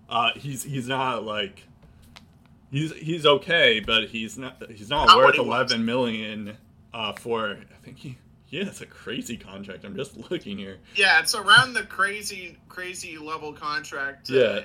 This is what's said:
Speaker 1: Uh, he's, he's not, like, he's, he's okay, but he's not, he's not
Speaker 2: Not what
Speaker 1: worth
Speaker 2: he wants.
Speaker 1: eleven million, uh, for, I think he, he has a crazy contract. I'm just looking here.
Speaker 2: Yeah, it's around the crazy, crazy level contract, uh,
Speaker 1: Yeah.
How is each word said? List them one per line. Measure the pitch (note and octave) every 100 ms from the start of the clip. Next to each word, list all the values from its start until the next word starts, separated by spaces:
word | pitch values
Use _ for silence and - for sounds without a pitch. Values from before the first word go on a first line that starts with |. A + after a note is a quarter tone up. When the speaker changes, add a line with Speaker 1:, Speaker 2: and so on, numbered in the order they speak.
| -
Speaker 1:
Uh, | A#2 A#2 G#2+
he's, | C#3 C3
he's | - C3+ B2
not, | C3+ C3 A#2
like, | G#2+ G#2 G2 - - - - - - - - _ _ - _
he's, | C3+ D#3
he's | - D#3 E3+ D3
okay, | C#3+ - E3+ C3 G#2+
but | G#2 A2+ G#2
he's | A#2 A2 C3
not, | C3 - G#2
he's | G#2+ G#2+
not | D3 B2+
Speaker 2:
Not | B2
what | C3
Speaker 1:
worth |
Speaker 2:
he | D3
wants. | A#2+ A#2+ B2+
Speaker 1:
eleven | A#2
million, | A2+ B2 A#2+ A2 A2 G#2+ G#2 A2 _ _ _
uh, | A#2 G#2+
for, | F#2+ B2 A2+ G#2+
I | G2 - -
think | - C3+
he, | D3+ B2+ _ _ _
he | D3
has | G3 -
a | -
crazy | - - A2+ B2 A2+
contract. | - G2 G2+ F2+
I'm | G2+ -
just | - - -
looking | F3+ - G2
here. | G2 F#2+ -
Speaker 2:
Yeah, | - F#3+ -
it's | -
around | A3+ G3 A3+ B3+
the | A#3
crazy, | - - G3 G#3 G3+ G3 F3 - _
crazy | - F3+ F#3 F3+ D#3+
level | D3+ D#3 D3+
contract, | C#3 D3+ D3+ D3+ D3+ C#3 C3+ -
uh, |
Speaker 1:
Yeah. | C3 A2+ G2+